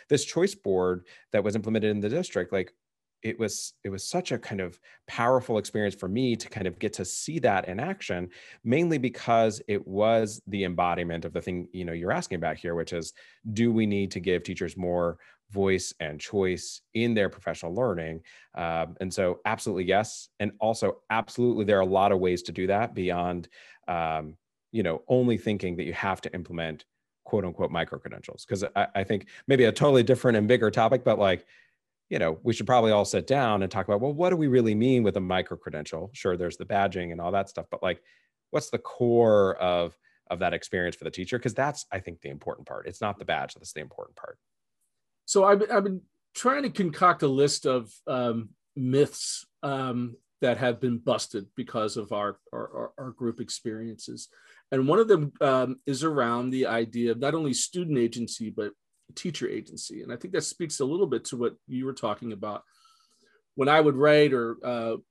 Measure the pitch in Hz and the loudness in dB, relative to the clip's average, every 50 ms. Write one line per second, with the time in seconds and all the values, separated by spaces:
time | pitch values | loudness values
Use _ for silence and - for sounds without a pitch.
0 | - - 147 147 - - - 170 175 196 - - - 101 95 92 90 90 92 90 | -4 0 0 0 0 0 -2 0 0 0 -2 -4 -2 0 0 2 2 2 0 -2
1 | - - - - _ _ - 107 98 107 101 113 98 110 110 110 101 107 107 104 | -6 -12 -20 -20 _ _ -2 0 0 0 -2 -2 -2 -2 0 0 2 0 0 0
2 | 101 107 123 165 185 - - 98 90 - - 95 92 - - _ _ _ _ _ | -2 -2 -2 -4 -4 -4 -4 -4 -4 -2 -2 -4 -4 -4 -8 _ _ _ _ _
3 | _ _ _ _ - 113 113 - 113 104 - - - - - _ - 101 95 92 | _ _ _ _ -10 -8 -6 -4 -4 -4 -4 -6 -10 -12 -14 _ -10 -10 -8 -8
4 | - - - 175 180 - 135 113 - - 117 98 92 87 85 _ _ - - _ | -8 -6 -4 -4 -4 -4 -6 -6 -6 -6 -6 -6 -6 -8 -10 _ _ -20 -20 _
5 | _ - - - 117 120 131 127 120 - 117 107 98 - - 113 104 101 98 - | _ -10 -4 0 2 4 4 2 2 0 -2 -2 -2 -2 -2 -2 0 -2 -2 -4
6 | - 92 95 123 131 123 117 110 - - - 107 98 92 87 - - 104 - - | -6 -4 -2 0 0 0 0 -2 -4 -8 -8 -6 -6 -6 -4 -4 -4 -4 -4 -6
7 | 95 - - - - - 156 165 123 117 101 92 90 - 90 101 135 180 196 196 | -8 -8 -8 -8 -8 -6 -4 0 2 2 2 2 0 -4 -4 -6 -6 -6 -6 -8
8 | - - 95 87 90 90 - - - - - - - 113 120 156 175 170 160 143 | -6 -6 -6 -4 -6 -8 -10 -16 -20 -20 -18 -8 -2 0 2 2 2 2 0 0
9 | 123 123 - - - - 117 113 113 110 104 107 - - 104 98 - 95 95 98 | -2 -4 -6 -4 0 2 4 4 4 2 0 -2 -4 -4 -4 -4 -4 -4 -2 0
10 | 107 113 113 113 113 104 104 - - - 98 101 95 90 90 82 87 87 87 85 | 2 4 4 2 2 0 -4 -10 -10 -6 -4 -2 -2 -2 0 0 0 0 0 0
11 | 87 85 82 85 82 87 - 87 - 95 90 87 87 - - 92 90 85 82 85 | -2 -4 -4 -6 -6 -6 -6 -6 -6 -6 -6 -6 -8 -10 -10 -10 -8 -8 -6 -6
12 | 85 95 131 180 175 - 98 85 82 80 78 - - 90 85 85 82 - - 85 | -4 -4 -4 -4 -4 -6 -6 -4 -4 -4 -4 -4 -6 -6 -4 -4 -4 -6 -6 -8
13 | 80 - - - - - _ _ - 113 107 104 117 120 113 113 110 104 101 101 | -8 -10 -14 -18 -20 -20 _ _ -12 -6 -2 0 2 2 4 2 2 2 0 0
14 | 98 92 - 95 87 95 90 87 87 - 92 - 95 85 - 95 90 87 87 87 | -2 -4 -4 -4 -2 0 0 0 -2 -4 -6 -6 -6 -6 -6 -4 -4 -2 0 0
15 | 87 87 82 - _ - _ _ _ - 101 98 98 98 95 90 - - - - | 0 -2 -4 -6 _ -20 _ _ _ -8 -2 0 2 2 2 0 -2 -4 -10 -8
16 | 85 76 76 73 - - - 101 95 92 90 80 - - - - _ _ - 113 | -8 -8 -8 -10 -10 -6 -2 0 0 0 -2 -4 -8 -12 -14 -16 _ _ -4 -2
17 | 117 120 117 110 98 92 - - - 85 80 - - 82 87 107 127 120 95 85 | 0 0 2 2 0 0 -2 -6 -8 -8 -8 -6 -8 -6 -4 -2 -2 -2 -2 -2
18 | 82 80 80 82 - - - - _ _ - - 85 82 82 82 82 80 87 - | -4 -6 -8 -10 -14 -18 -20 -20 _ _ -10 -6 -4 -2 -2 -2 -4 -4 -6 -8
19 | 92 92 - - 95 90 90 - - 107 113 - - 117 98 92 92 87 95 101 | -8 -6 -2 0 0 0 0 -2 -2 -2 -2 -2 -2 -4 -4 -2 2 4 4 4
20 | 110 - - - - - _ - 104 104 101 - 110 110 113 - - 101 - - | 2 0 -4 -14 -18 -14 _ -6 -6 -6 -4 -2 0 0 0 0 0 -2 -2 -4
21 | _ - 110 113 110 - - - 120 123 113 - 104 98 107 98 95 92 95 95 | _ -4 -2 -2 -4 -4 -2 0 0 2 2 2 2 2 4 4 4 4 4 4
22 | 98 101 98 92 92 90 90 87 - - 85 90 92 92 98 101 113 - - 98 | 4 4 4 4 2 2 0 0 -4 -6 -6 -4 -2 0 0 0 0 -2 -4 -4
23 | 92 90 87 87 87 87 87 87 85 - _ - - - - _ _ - 87 85 | -2 -2 -2 -2 -2 -2 -4 -6 -8 -10 _ -20 -20 -20 -20 _ _ -6 -4 -4
24 | 82 80 80 80 80 78 78 - _ _ _ _ _ _ - - 98 85 80 - | -2 -2 -4 -4 -6 -8 -14 -18 _ _ _ _ _ _ -4 -2 -2 -2 -2 -4
25 | - - 127 127 127 123 113 104 - 113 107 98 98 92 87 85 76 76 85 - | -2 0 2 2 4 2 2 0 0 -2 -2 -2 -2 -4 -4 -4 -6 -6 -6 -4
26 | - 98 95 - - - - 90 85 - 87 82 82 80 78 76 - _ _ _ | -2 -4 -4 -4 -6 -8 -8 -10 -10 -8 -8 -6 -6 -6 -8 -10 -14 _ _ _
27 | _ _ _ _ - - - 107 95 90 82 - 92 80 - 85 82 - - 76 | _ _ _ _ -8 -2 -2 -2 -2 -2 -4 -4 -4 -2 -2 -2 -4 -4 -6 -12
28 | - - - - - - - - - - 101 95 101 - - 98 101 - - 101 | -12 -12 -16 -16 -16 -16 -18 -16 -10 -6 -6 -4 -4 -2 0 0 0 0 0 -4
29 | 98 - 113 98 - - - - - - 139 131 120 110 104 - 147 147 139 127 | 0 2 2 0 0 -2 -8 -6 0 4 6 6 8 6 6 6 6 6 8 8
30 | 117 117 131 123 - 127 117 107 104 107 127 123 117 107 98 117 113 113 131 127 | 8 6 6 4 6 4 4 6 6 6 6 6 6 4 4 4 4 4 4 4
31 | - 123 107 95 104 95 90 87 - _ - - _ _ _ _ _ _ _ _ | 4 4 4 4 4 4 4 2 -2 _ -20 -20 _ _ _ _ _ _ _ _
32 | _ - - - 90 82 80 85 - 120 110 - 107 95 127 123 113 110 107 104 | _ -6 -2 0 0 0 -2 -2 0 -2 -2 0 2 4 4 6 6 6 6 4
33 | 101 - - 98 87 - 127 143 131 113 107 101 98 92 - 98 92 - 104 101 | 4 2 0 -2 0 2 2 2 2 2 2 2 0 -2 -2 -2 0 0 0 0
34 | 120 143 147 143 175 185 185 165 156 139 123 127 117 113 107 107 113 131 131 123 | 0 0 0 2 2 2 2 2 2 4 4 4 4 4 4 4 4 4 4 4
35 | 113 101 90 101 92 90 92 92 90 - 87 82 - 80 78 76 76 - - 80 | 4 4 2 0 0 0 0 0 -2 -2 -6 -12 -10 -10 -10 -10 -8 -8 -8 -8
36 | 87 101 127 - - 98 90 87 90 85 82 - 95 - 107 98 98 98 90 92 | -8 -10 -10 -4 -2 -2 0 0 -2 -4 -6 -8 -6 -2 0 2 2 0 0 -4
37 | 87 87 85 85 85 87 95 98 98 - - - 82 - - - - 92 87 - | -6 -6 -6 -6 -4 -2 0 -2 -2 -2 -6 -12 -10 -8 -8 -4 -2 -2 -2 -4
38 | _ _ _ _ _ _ _ _ _ _ - 147 - - - 113 - - - - | _ _ _ _ _ _ _ _ _ _ -4 -4 -4 -4 -6 -6 -6 -6 -4 0
39 | 123 120 117 120 117 110 107 104 98 95 90 - 90 90 90 87 87 85 - _ | 2 4 6 6 6 8 8 6 6 4 2 0 0 0 2 0 0 -2 -6 _
40 | _ _ _ _ _ - 87 85 92 85 85 82 - - - 92 87 87 82 - | _ _ _ _ _ -8 -4 -2 -2 -2 -2 -2 -6 -4 -4 -2 -2 -2 -4 -6
41 | 80 80 - - 92 - - 120 - 117 104 139 135 147 143 - - - - 92 | -8 -10 -8 -8 -6 -4 -4 -4 -4 -4 -2 -2 -2 -2 -4 -6 -10 -10 -10 -10
42 | 90 - 85 - - 71 71 73 - - - - - - 65 52 - - 90 - | -10 -10 -14 -14 -14 -14 -14 -12 -10 -10 -10 -10 -12 -12 -12 -12 -10 -12 -10 -6
43 | 113 107 98 - 98 87 82 76 67 - - 73 78 - - 76 76 69 - - | -6 -6 -6 -6 -4 -4 -2 -2 -4 -6 -10 -14 -18 -16 -12 -12 -12 -12 -14 -16
44 | - - _ - - - - _ _ _ _ _ _ _ _ _ _ _ _ _ | -16 -16 _ -16 -16 -16 -16 _ _ _ _ _ _ _ _ _ _ _ _ _
45 | _ _ _ _ _ - - 202 190 196 202 196 208 - - 202 196 202 190 180 | _ _ _ _ _ 0 4 6 6 8 6 6 4 2 2 2 2 0 -2 -6
46 | - _ _ _ _ _ - - - 240 269 294 277 233 - - 196 170 151 - | -10 _ _ _ _ _ -8 -2 0 2 2 2 0 -2 0 0 -2 -2 2 4
47 | 185 180 170 - 160 143 131 135 143 147 143 - - 143 131 127 113 110 - - | 4 4 4 4 2 2 4 4 4 4 2 0 0 0 0 0 -2 -6 -14 -12
48 | - - 139 127 123 120 117 117 113 107 - _ _ _ - 143 127 127 131 139 | -6 -4 -2 -2 0 0 -2 -2 -6 -8 -12 _ _ _ -8 -4 -2 2 4 4
49 | 147 - - - - - - - - _ _ _ - 143 139 135 131 127 120 123 | 4 4 2 -6 -8 -8 -8 -10 -12 _ _ _ -6 -4 -4 -2 -2 -4 -4 -4
50 | 123 120 117 - _ _ _ - - 127 120 113 135 123 117 113 - 123 120 117 | -4 -6 -8 -14 _ _ _ -2 0 0 2 2 2 0 0 2 0 0 0 0
51 | - - 120 107 - - - 107 95 - _ - 120 - - 117 107 107 101 123 | 0 0 0 0 -2 -6 -8 -8 -8 -8 _ -10 -8 -6 -4 -4 -4 -2 -4 -6
52 | 104 98 110 104 104 101 98 - _ _ - 58 58 - - - 117 - - - | -8 -6 -4 -4 -4 -4 -6 -8 _ _ -10 -10 -10 -8 -8 -10 -10 -10 -10 -12
53 | 139 127 117 - 127 117 117 - 117 - - - - 120 110 110 113 117 110 107 | -14 -14 -10 -6 -4 -4 -4 -6 -8 -10 -10 -10 -8 -8 -8 -8 -8 -10 -12 -12
54 | - - 120 117 - - _ _ _ _ - _ _ - - 131 131 135 165 208 | -14 -14 -14 -14 -16 -18 _ _ _ _ -20 _ _ -4 0 0 2 4 6 6
55 | 226 220 202 165 147 143 - - 156 139 131 131 127 123 127 131 - - 139 127 | 6 6 6 4 2 0 -2 0 2 2 2 2 2 0 -4 -6 -6 -6 -4 -2
56 | 151 160 151 139 123 117 120 120 123 127 131 131 127 95 110 117 117 113 110 120 | -2 0 0 2 0 0 0 -2 -2 -2 0 0 0 0 0 0 -2 -2 -2 -2
57 | 120 117 113 120 139 143 151 160 160 143 127 - - - - 180 180 160 151 127 | 0 0 0 0 0 -2 0 0 0 -2 -2 -2 -4 -4 -4 -4 -4 -2 0 2
58 | 117 113 117 123 117 107 - - 113 107 98 - 104 101 - _ _ _ _ _ | 0 0 0 -4 -8 -8 -8 -8 -8 -8 -6 -6 -6 -6 -8 _ _ _ _ _
59 | _ - - - - 185 147 - - - - 110 - - - - - - - - | _ -20 -14 -10 -8 -8 -6 -4 -6 -6 -6 -6 -10 -12 -14 -14 -14 -12 -12 -12
60 | - - 120 120 - 185 185 170 147 - - - 175 156 - - 139 131 156 185 | -12 -12 -12 -10 -8 -4 -4 -2 -2 -4 -6 -6 -8 -6 -4 -2 -2 0 0 0
61 | 202 156 123 113 - - - 120 120 113 - - _ - 131 127 131 131 131 - | 0 0 0 -2 -4 -4 -4 -2 -2 -2 -4 -6 _ -10 -8 -6 -6 -6 -6 -4
62 | - 110 104 - 123 117 107 98 104 104 104 - - _ _ _ _ _ _ _ | -4 -4 -4 -6 -8 -10 -10 -8 -8 -8 -8 -10 -12 _ _ _ _ _ _ _
63 | _ _ _ _ _ _ _ _ _ _ _ - 131 139 151 160 156 151 139 127 | _ _ _ _ _ _ _ _ _ _ _ 0 2 4 6 6 6 6 4 6
64 | 143 151 151 151 151 147 131 123 117 117 117 - - 123 123 117 113 113 113 - | 6 8 8 8 8 6 4 2 0 -2 -4 -6 -6 -4 -4 -4 -2 -4 -4 -6
65 | - _ | -8 _